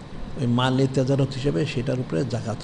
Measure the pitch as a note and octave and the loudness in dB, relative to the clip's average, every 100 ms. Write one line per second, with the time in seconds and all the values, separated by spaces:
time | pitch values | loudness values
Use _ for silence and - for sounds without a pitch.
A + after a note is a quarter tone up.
0 | - - - - A#2+ A#2+ B2+ B2+ C3+ C3+ | -12 -10 -8 -2 2 4 4 4 2 2
1 | C3 C#3 C3+ - C#3 D#3+ D3+ - B2 B2+ | 2 2 2 0 -2 0 0 -2 -2 -2
2 | B2 D#3+ B2+ A2+ A2 G#2 | -2 -2 -2 -2 -4 -6